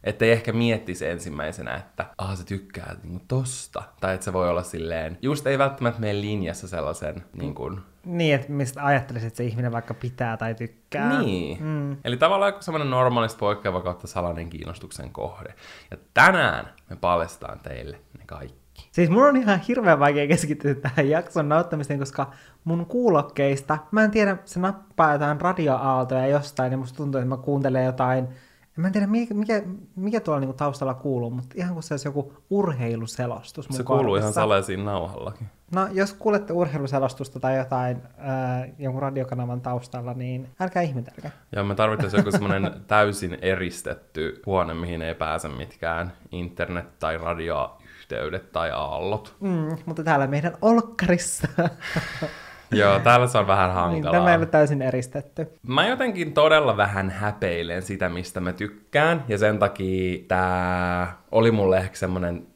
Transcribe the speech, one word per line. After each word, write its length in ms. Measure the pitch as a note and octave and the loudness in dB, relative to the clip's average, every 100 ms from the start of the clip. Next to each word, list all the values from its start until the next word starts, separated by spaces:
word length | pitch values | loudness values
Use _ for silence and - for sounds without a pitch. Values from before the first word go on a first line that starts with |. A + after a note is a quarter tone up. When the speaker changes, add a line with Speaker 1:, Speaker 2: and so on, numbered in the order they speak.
Speaker 1:
Että 200 | - G#2 | -4 2
ei 60 | A2+ | 4
ehkä 220 | A2+ A2+ | 4 2
miettisi 540 | A2+ A#2 A2 - F2+ D#2 | 0 2 0 -4 -6 -4
ensimmäisenä, 680 | F2 F2+ D2 D2+ - A#1+ B1+ | -6 -8 -8 -8 -8 -8 -10
että 300 | - - D#2+ - | -10 -10 -10 -8
aha, 180 | F#2 F#2+ | -8 -8
sä 80 | |
tykkäät 580 | F2 G2 - F2+ - F2+ | -8 -10 -10 -16 -14 -14
niinku 180 | D#2+ F2+ - | -12 -14 -4
tosta. 540 | C3 B2+ - - - - _ | -2 -2 -8 -10 -10 -12 _
Tai 140 | F#2+ | -4
että 100 | F#2 | -2
se 80 | - | -2
voi 160 | F#2 F2 | 0 0
olla 120 | E2+ | 0
silleen, 560 | F2+ E2+ E2 E2 D#2+ F2 | -2 -8 -4 -4 -4 -6
just 240 | B2+ D3 C3+ | -4 -2 -2
ei 120 | C3+ | 0
välttämättä 420 | C#3 C3+ A#2+ A2 | 0 0 -2 -2
mene 200 | A2 G#2 | -2 -2
linjassa 480 | G#2 G#2 F2 - - | -2 -2 -4 -6 -8
sellaisen, 560 | F2 D2+ E2 D#2 D#2+ - | -6 -4 -4 -8 -10 -14
niin 220 | - D#2 | -10 -8
kuin 260 | C#2 B1+ F#2+ - _ F3+ | -6 -8 -8 -14 _ -8
Speaker 2:
Niin, 280 | F3 E3 | 0 2
että 180 | C#3 B2+ | 2 0
mistä 320 | C#3+ B2+ C#3+ | -4 -4 -2
ajattelisit, 420 | C#3+ C#3+ C3+ A#2+ A2+ | 2 2 0 -6 -8
että 100 | - | -6
se 80 | |
ihminen 280 | A#2+ A2+ B2 | -4 -2 -2
vaikka 220 | A#2 A2+ | -4 -6
pitää 420 | A2+ B2 B2 A#2+ A2+ | -8 -8 -4 -4 -4
tai 180 | A2+ | -4
tykkää. 640 | A2+ A#2 - _ D3 A#3 C4 | -6 -8 -12 _ -2 0 0
Speaker 1:
Niin. 400 | D#3 F#2 D2+ F2 | 0 -2 -4 -6
Speaker 2:
Mm. 340 | D#3 D3+ C#3+ C#3 | -6 -4 -4 -6
Speaker 1:
Eli 120 | A#2+ B2 | -6 2
tavallaan 320 | D#3 G3 G3+ | 2 4 0
joku 140 | G3 | -2
semmonen 280 | - D#3+ C#3+ | -6 -4 0
normaalista 480 | B2+ B2+ B2 A2 - | 4 4 4 0 0
poikkeava 420 | G#2 G#2 G#2 F2+ | -2 0 -2 -2
kautta 260 | F2+ F2+ - | -4 -6 -8
salainen 440 | F#2 F2 E2 E2+ | -4 -4 -4 -8
kiinnostuksen 600 | E2 E2 E2+ - - C2 | -10 -12 -12 -14 -14 -14
kohde. 440 | - - - - - - - - | -8 -8 -8 -18 -18 -20 -20 -18
Ja 60 | - _ | -18 _
tänään 540 | - D#3 F#3 B2+ C2+ - - _ | 8 8 8 2 0 -6 -16 _
me 60 | F#2 | -4
paljastetaan 640 | F2 F2 E2 - - - | 0 2 0 -6 -14 -12
teille 400 | - B1+ C#2 - _ - | -12 -12 -12 -14 _ -20
ne 60 | - | -16
kaikki. 320 | D#2 C2+ - _ - - | -14 -14 -18 _ -20 -8
Speaker 2:
Siis 180 | - E3+ | 2 4
mun 140 | F#3+ C#4+ | 6 6
on 80 | C4 | 6
ihan 240 | A3 F#3+ - | 4 2 2
hirveän 300 | B3 G#3 D3+ | 2 4 6
vaikea 260 | C#3+ D3 C#3+ | 6 4 4
keskittyä 480 | E3 D3+ D3+ C#3+ | 2 2 -2 0
tähän 340 | C3+ C#3+ A#2+ C#3 | 0 -2 2 2
jakson 400 | D3+ - F3 D3 | 2 0 -2 2
nauttamiseen, 500 | D3+ E3+ D#3 C#3+ C#3+ | 2 2 -4 -4 -4
koska 320 | C3+ - C3+ - - _ | -4 -4 -6 -6 -20 _
mun 220 | D#3+ E3+ E3+ | -4 -2 -2
kuulokkeista, 920 | B3 A#3+ D#3+ C#3 - C#3 C#3 - D3+ - | 2 4 4 2 0 2 0 -2 -4 0
mä 140 | G#3+ | 2
en 60 | G#3+ | 4
tiedä, 260 | G#3+ G3+ F#3 | 4 2 0
se 160 | - F3 | -6 -2
nappaa 520 | F#3 G3+ - - D#3+ | -2 -2 -10 2 4
jotain 280 | D3 D3 D3 | 4 2 2
radioaaltoja 840 | F3+ F#3 D3+ B2+ C3+ C3 B2+ C3 C3 | 0 2 2 2 2 2 2 0 2
jostain, 460 | C#3+ C#3 - B2+ | 2 0 -2 -2
ja 60 | C3 | -2
musta 180 | B2+ C3 | -6 -6
tuntuu, 220 | C#3+ C3+ | -4 -2
että 80 | B2+ | -2
mä 80 | C3 | -2
kuuntelen 480 | C3 C#3+ C3+ C3 | -2 0 2 2
jotain. 440 | B2+ B2+ B2+ C3 B2+ - - _ _ - | 0 2 2 2 -2 -8 -20 _ _ -4
Mä 100 | F3+ | 0
en 60 | |
tiedä, 140 | G3+ G3+ | 2 2
mikä, 280 | A3+ A#3 | 0 0
mikä, 280 | G#3 G#3+ G#3+ F3 G3 - - | -2 0 0 -2 -12 -14 -6
mikä 240 | G3 A3 | -2 -2
tuolla 200 | E3+ D3 | 0 0
niinku 160 | C3+ C3 | -2 -2
taustalla 380 | D3 C3 C3+ | -4 -2 -4
kuuluu, 360 | C3 D3 B2+ A#2+ | -2 -2 -2 -2
mutta 240 | B2 B2+ - | -6 -8 -6
ihan 140 | F3+ | -4
kuin 100 | E3+ | -4
se 120 | - | -6
olisi 140 | C#3+ C#3+ | -6 -4
joku 240 | C#3+ C#3 - _ | -4 -6 -10 _
urheiluselostus 1160 | G3 G3 C3+ A#2 A2+ A2+ - B2 A#2 - - C3+ | 0 0 0 -2 -2 -6 -6 -6 -6 -12 -16 -8
mun 80 | C3 | -6
Speaker 1:
Se 60 | |
kuuluu 320 | B2+ C3 B2 G2 | 0 2 4 2
ihan 60 | |
Speaker 2:
korvissa. 180 | G#2+ G#2 | 2 2
Speaker 1:
salaisiin 440 | G#2+ G2 F#2+ F#2+ | 2 2 2 -4
nauhallakin. 640 | G2+ G2 E2+ - - G#2 G#2+ _ _ | -2 -4 -4 -8 -10 -10 -14 _ _
Speaker 2:
No, 140 | F3 F#3+ | -4 -2
jos 200 | F#3+ G3+ | 0 -2
kuulette 400 | G3+ A3 G#3 G#3 | 0 0 0 0
urheiluselostusta 880 | E3+ F3 C#3+ C#3 C#3 C3+ - C3 C3 | 0 0 0 0 0 0 -2 -10 -4
tai 160 | C3 C3 | 0 0
jotain, 400 | B2+ C3 B2+ B2 - - | 0 -2 -2 -4 -8 -12
ää, 480 | C#3 C3 B2+ B2+ C3 - | -6 -4 -2 -4 -6 -8
jonkun 240 | C#3 C3 | -6 -4
radiokanavan 580 | C#3 C3+ B2+ B2+ B2 B2 | -4 -2 -4 -4 -4 -4
taustalla, 540 | B2 B2 B2 B2+ A#2+ | -4 -6 -6 -10 -8
niin 340 | B2 B2+ B2+ B2+ - | -8 -6 -6 -10 -6
älkää 220 | F#3 F3+ | -4 0
ihmetelkö. 460 | E3+ B2 A#2+ - D3 - _ | -2 -2 -8 -12 -14 -14 _
Speaker 1:
Joo, 120 | G#2 | -2
me 100 | G2+ | -2
tarvittaisiin 440 | G2 G#2+ G#2+ G2 G2+ | 2 2 2 0 2
joku 100 | G2+ | 2
semmonen 400 | F#2+ G2+ G2 G2 - | 2 2 0 -2 -6
Speaker 2:
<laughs> 60 | - | 0
Speaker 1:
täysin 520 | G#2+ G#2 G2+ F2+ E2+ | 4 4 2 -6 -2
eristetty 1000 | F#2 F#2 F2+ - - - - - D#2 - - | -2 0 -2 -6 -10 -10 -10 -6 -6 -6 -2
huone, 280 | F#2 E2 | 0 0
mihin 280 | E2 F2 E2+ | -4 -6 -6
ei 120 | D#2+ | -6
pääse 340 | D#2+ D#2+ D#2+ D#2 | -4 -4 -4 -6
mitkään 640 | B1+ C#2+ - E2 E2 F2+ - - | -10 -12 -8 -4 -4 -6 -10 -12
internet- 640 | F2+ F2 - F2 F2 D#2+ _ | -8 -8 -6 -6 -6 -8 _
tai 200 | D#2 E2 | -4 -4
radioyhteydet 1300 | E2 E2+ E2 D2 B1 - - - - A#1+ D2 F2+ - | -4 -4 -4 -4 -4 -10 -20 -20 -10 -8 -6 -8 -6
tai 180 | D#2+ E2 | -4 -4
aallot. 640 | B1 C#2+ C#2+ F2+ G#2+ - - | -4 -6 -4 -4 -4 -8 -8
Speaker 2:
Mm, 360 | G3+ F3 D#3 D#3+ - | -4 -2 -4 -6 -8
mutta 180 | E3 | -6
täällä 220 | D#3+ D3 C3+ | 0 2 2
meidän 260 | C#3+ E3+ E3 | 0 -2 0
olkkarissa. 840 | G#3+ A3+ A3+ - F3+ F3 - - D#3 - | 4 4 2 -2 2 2 0 -4 -4 0
<laughs> 100 | E3 - - - - - D3+ - - - - | 0 -2 -6 -6 -6 -6 -8 -8 -18 -20 -2
Speaker 1:
Joo, 280 | G#2 G2+ G2 | 4 6 6
täällä 280 | B2 B2 B2 | 8 8 8
se 120 | A#2 | 4
on 80 | G2 | 4
vähän 220 | G2 F#2 | 4 4
Speaker 2:
Niin, 60 | F#2 | 4
Speaker 1:
hankalaa. 340 | F2 F2 D3 E2+ | 2 2 2 4
Speaker 2:
tämä 100 | F3+ | 6
ei 60 | E3+ | 4
ole 100 | E3 | 4
täysin 360 | D#3 D3 C#3+ | 4 4 4
eristetty. 640 | C3 B2+ B2 D3 - - D#3+ - A#2+ | 0 -2 -4 -8 -10 -10 -10 -10 -2
Speaker 1:
Mä 200 | C3 F#3+ | 2 2
jotenkin 460 | B3+ B3+ F#3 D#3+ | 2 -2 -2 -2
todella 440 | C#3+ D#3 D#3 C#3 G2+ | 4 6 8 6 4
vähän 340 | G2+ G2 F#2+ | 2 2 -2
häpeilen 720 | F#2 G#2 G#2 G2 E2+ E2 F2+ | -2 -4 -2 -2 -2 -2 -4
sitä, 260 | F#2 G2 F#2 | -6 -2 -2
mistä 320 | F2 F2+ F#2 | -2 -6 -6
mä 120 | F2+ | -4
tykkään, 720 | F2 G#2 G2+ _ D3 D#3 E3+ B2 | -4 -8 -10 _ 2 2 2 0
ja 100 | G#2 | 2
sen 200 | G#2+ G#2 | 2 4
takia 680 | G2+ - F#2+ F#2 F#2 F2+ - | 2 0 -2 0 0 -2 0
tää 840 | F#2 F#2 F#2 F2+ F2+ F2+ F2+ F2 F2 _ | 0 2 2 0 0 0 -2 -4 -8 _
oli 180 | A2 A2+ | 4 6
mulle 260 | A2 G2 F#2 | 4 4 4
ehkä 180 | F#2+ - | 2 -4
semmonen 500 | F#2 F2+ F2 F2 - | -4 -2 -2 -4 -10